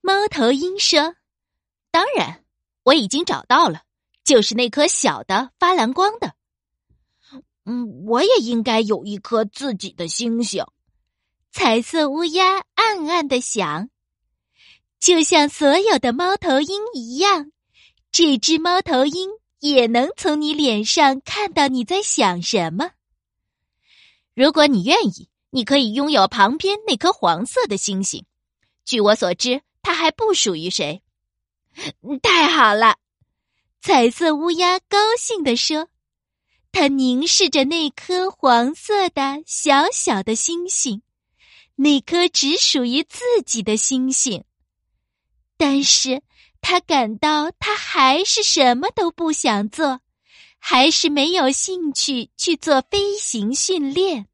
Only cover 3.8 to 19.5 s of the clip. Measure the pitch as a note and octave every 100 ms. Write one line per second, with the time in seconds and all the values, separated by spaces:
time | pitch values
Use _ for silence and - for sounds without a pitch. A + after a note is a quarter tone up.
3.8 | _ _ _ _ - B3+ G3+ A3+ B3 B3
4.8 | D4 - B3 C3+ - G3 B3+ _ F4+ F#4
5.8 | A3+ C4 G4 A4+ F#4 - _ _ _ _
6.8 | _ _ _ _ _ C4+ _ _ - B3
7.8 | A#3 B2+ G3 A#3 F#4+ B4 A#3 A#3 A3+ A3
8.8 | G#3+ G3 G3+ G3+ - A3+ G#3+ - C#4 G#3
9.8 | G3 - E3+ - A#3 A#3 A3+ F#3+ - _
10.8 | _ _ _ _ _ _ _ - E4 A3+
11.8 | A#3 E4 D4 C#4+ E4+ E4 F#4 F#4+ - -
12.8 | A4+ G4+ D4+ E4+ D4 C4 - - F3 D3+
13.8 | A3+ _ _ _ _ _ _ _ _ _
14.8 | _ _ - F4 D#4 E4+ D4 - D4 D#4
15.8 | G#4 D#4 B3 A#3+ F4+ G4 F4+ C4 D4+ G4
16.8 | A4 F#4 A#3 B3+ G4 F#4 D4 _ _ _
17.8 | _ _ _ - E4 C4 - D#4+ E4+ F4+
18.8 | F#4 C4 C#4+ E4 F#4+ A4 _